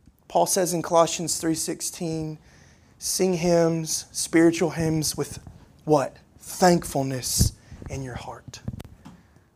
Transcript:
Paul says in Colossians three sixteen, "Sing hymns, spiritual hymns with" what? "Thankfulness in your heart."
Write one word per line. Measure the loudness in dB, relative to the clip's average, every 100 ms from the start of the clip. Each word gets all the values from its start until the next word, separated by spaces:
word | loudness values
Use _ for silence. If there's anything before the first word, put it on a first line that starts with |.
| -20 _ -4
Paul | 0 2
says | 0 0
in | -2
Colossians | 2 2 2 0 -6 -4
three | -2
sixteen, | -2 -4 -6 -8 -6 -6 -6 -6 -10 _ -20 -20 _ _ _
"Sing | -6 0 0 2
hymns, | 4 4 4 0 -4 -6 -6
spiritual | -8 0 6 6 4 0
hymns | -2 -2 0 -2 -4
with" | -8 -10 -18 -20 -20 _ 2
what? | 4 2 -6 _ _
"Thankfulness | -16 4 6 6 2 -2 -2 -4 -2 0 0 -2 -16 -18 -12
in | -10
your | -10 -10
heart." | -12 -16 -18 -14 -12 -12 -14 -20 -20 -20 _ _ _